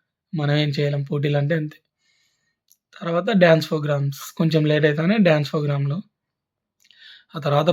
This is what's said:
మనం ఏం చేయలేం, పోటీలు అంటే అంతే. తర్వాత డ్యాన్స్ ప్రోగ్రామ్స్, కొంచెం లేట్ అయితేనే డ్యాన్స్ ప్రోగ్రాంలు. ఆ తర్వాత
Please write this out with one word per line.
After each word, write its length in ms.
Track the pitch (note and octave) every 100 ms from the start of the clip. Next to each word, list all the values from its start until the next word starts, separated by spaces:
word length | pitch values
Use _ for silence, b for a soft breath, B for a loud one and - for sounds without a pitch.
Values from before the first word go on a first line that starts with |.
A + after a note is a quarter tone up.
| _ _ _
మనం 220 | D#3+ D3 D3
ఏం 120 | D3+
చేయలేం, 320 | C#3+ C#3+ C#3+
పోటీలు 340 | C#3 D3 C#3+ C#3+
అంటే 180 | C#3+ E3
అంతే. 220 | D3+ - _ _ _ _ _ _ _ _ _ _ _ -
తర్వాత 340 | E3+ E3+ F#3+ G3+
డ్యాన్స్ 300 | F3 D#3+ D3+
ప్రోగ్రామ్స్, 540 | D#3+ D3 C#3+ C#3 C#3 - -
కొంచెం 260 | E3 D#3 D3+
లేట్ 200 | D3+ D3+
అయితేనే 300 | D3 E3 A3+
డ్యాన్స్ 300 | F3 D3+ C#3+
ప్రోగ్రాంలు. 460 | D#3+ D3 C#3+ C#3 E3 - _ _ _ _ _ _ _ B B B B B
ఆ 100 | E3
తర్వాత 300 | D3 C#3+ D#3